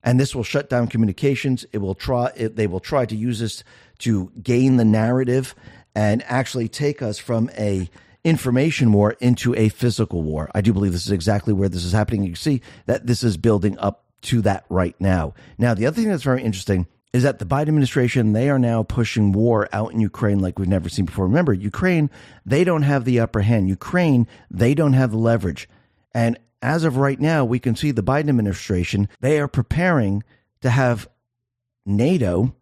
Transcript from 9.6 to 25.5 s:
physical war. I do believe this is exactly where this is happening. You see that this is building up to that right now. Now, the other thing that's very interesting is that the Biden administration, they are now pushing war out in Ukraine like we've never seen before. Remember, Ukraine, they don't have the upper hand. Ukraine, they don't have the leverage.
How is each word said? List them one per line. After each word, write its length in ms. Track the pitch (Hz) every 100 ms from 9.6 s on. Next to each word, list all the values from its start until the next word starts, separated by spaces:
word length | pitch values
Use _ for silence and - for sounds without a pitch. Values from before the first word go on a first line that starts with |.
| 110
physical 520 | - 123 104 110 87
war. 300 | 78 76 78
I 60 | -
do 140 | 101
believe 180 | 95 98
this 140 | 87 87
is 80 |
exactly 400 | 98 82 104 -
where 160 | 98 98
this 160 | 90 87
is 80 |
happening. 320 | 104 104 110 95
You 100 | 85
see 260 | - 135 - - -
that 220 | 131 120
this 160 | 120
is 140 | 120 87
building 420 | 113 104 101 98
up 240 | 101 - _ _
to 180 | - 120
that 240 | 104 95 _
right 320 | 87 87 -
now. 360 | 95 90 73 - - -
Now, 160 | 120
the 120 | 104 117
other 100 | 160
thing 140 | 220
that's 120 | 180
very 220 | 135 127
interesting 420 | 120 95 95 95 85 _ _
is 100 | 123
that 160 | 135 127
the 60 | 95
Biden 240 | 135 151
administration, 640 | 151 131 143 123 131 110
they 160 | 107 135
are 100 | 139
now 240 | 120 117
pushing 480 | 110 - 110 - 104
war 380 | 98 117 113 101
out 220 | 98 110
in 80 | 110
Ukraine 380 | 104 - 110 101
like 200 | 95 -
we've 80 | 92
never 220 | 95 87
seen 160 | - 87
before. 220 | - 92
Remember, 260 | 139 170
Ukraine, 560 | 98 104 - 185 175 147 - - - -
they 200 | 143 180
don't 160 | 165
have 240 | 143 143 120
the 160 | 123
upper 180 | 113 110
hand. 300 | 101 117 95
Ukraine, 580 | 95 - 180 170 127 113 - _
they 220 | 92 120
don't 200 | 147 151
have 180 | 131 131
the 60 | 110
leverage. 520 | 113 117 90